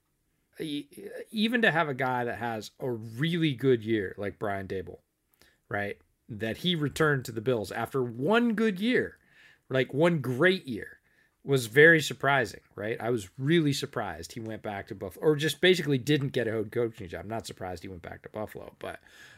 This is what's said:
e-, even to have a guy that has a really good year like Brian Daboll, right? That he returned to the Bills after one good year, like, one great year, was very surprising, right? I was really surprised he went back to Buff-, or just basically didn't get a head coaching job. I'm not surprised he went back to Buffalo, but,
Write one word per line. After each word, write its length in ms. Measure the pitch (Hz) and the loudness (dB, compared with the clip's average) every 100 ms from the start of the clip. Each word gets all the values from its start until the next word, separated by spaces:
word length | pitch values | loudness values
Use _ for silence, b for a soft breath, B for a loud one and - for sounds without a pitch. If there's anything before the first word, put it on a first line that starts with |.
| _ _ _ _ _ - | _ _ _ _ _ -10
e-, 260 | 160 147 139 - 196 - - | -8 -8 -10 -14 -14 -14 -8
even 320 | 220 220 240 | -2 0 2
to 80 | 214 | 2
have 180 | 156 156 | 2 0
a 60 | |
guy 300 | 131 131 123 | 0 0 0
that 140 | 120 101 | -2 -4
has 320 | 120 110 101 - | -4 -6 -8 -8
a 120 | 135 | -6
really 640 | 117 113 113 165 175 160 | -6 -8 -4 -2 0 0
good 280 | 120 135 120 | 2 2 2
year 320 | 107 110 - - | 2 -2 -2 -4
like 200 | 101 - | -8 -4
Brian 280 | 110 98 95 | -4 -4 -6
Daboll, 340 | 95 87 92 _ _ _ b b b - | -8 -8 -14 _ _ _ b b b -8
right? 280 | 104 101 - _ _ - | -6 -6 -8 _ _ -14
That 300 | 104 113 104 | -6 -4 -2
he 160 | 175 | -2
returned 500 | 170 147 - 151 139 | 0 0 2 2 2
to 80 | 117 | -2
the 80 | 110 | -4
Bills 320 | 107 117 98 | 0 0 -2
after 300 | 110 113 139 | -6 -4 -2
one 520 | 123 113 147 226 240 | -2 -2 2 2 2
good 260 | 214 220 185 | 2 0 0
year, 380 | 226 220 92 - b b b b b | 0 0 0 -6 b b b b b
like, 240 | 131 127 | 0 0
one 240 | 131 175 165 | 2 4 4
great 480 | 127 123 180 190 135 | 0 2 2 2 -4
year, 320 | 101 - - _ _ _ _ | -8 -10 -16 _ _ _ _
was 240 | - 139 113 | 0 0 4
very 340 | 123 160 160 | 8 10 10
surprising, 580 | - 123 139 139 113 - - | 4 -2 2 2 0 -4 -16
right? 260 | - 104 120 | -8 -6 -4
I 80 | 110 | -2
was 220 | 120 95 - | -2 -4 -4
really 340 | 135 170 147 | 2 4 4
surprised 600 | 139 131 127 101 80 87 | 0 -4 -6 -6 -8 -12
he 80 | 117 | -12
went 200 | 110 110 | -10 -8
back 280 | 107 98 - | -8 -8 -10
to 60 | |
Buff-, 220 | 98 98 - | -10 -10 0
or 140 | 156 147 | 2 2
just 260 | 156 - | 0 4
basically 340 | 180 175 147 135 | 4 4 2 0
didn't 380 | 113 147 135 | 2 2 2
get 120 | 127 113 | -2 -2
a 60 | |
head 180 | 113 104 | -2 -2
coaching 380 | 120 117 - 90 | -2 -2 -4 -12
job. 140 | 87 | -10
I'm 60 | 95 | -8
not 160 | 113 - | -8 -10
surprised 360 | - 92 87 | -10 -10 -10
he 60 | 98 | -12
went 140 | 90 | -14
back 180 | 90 90 | -14 -16
to 40 | - | -14
Buffalo, 460 | 107 104 - 98 - | -10 -10 -12 -16 -14
but, 220 | - - - B B | -14 -14 -18 B B